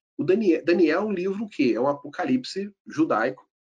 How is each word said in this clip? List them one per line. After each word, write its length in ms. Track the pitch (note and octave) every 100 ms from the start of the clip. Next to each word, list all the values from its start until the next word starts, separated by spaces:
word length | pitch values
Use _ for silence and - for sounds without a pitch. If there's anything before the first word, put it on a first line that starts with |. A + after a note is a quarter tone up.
| _ -
o 80 |
Danie-, 380 | D3+ F#3+ G#3+ D#3+
Daniel 400 | D3+ F3+ D#3+ D#3+
é 20 |
um 80 | G#3+
livro 360 | F#3+ F#3 G3 A3+
que 240 | - C3
é 80 | G#2+
um 80 | C3+
apocalipse 840 | C#3+ - - E3 B2+ B2+ F#3+ G3+ - -
judaico, 640 | A#2 D#3 G#2+ A#2+ - - _ _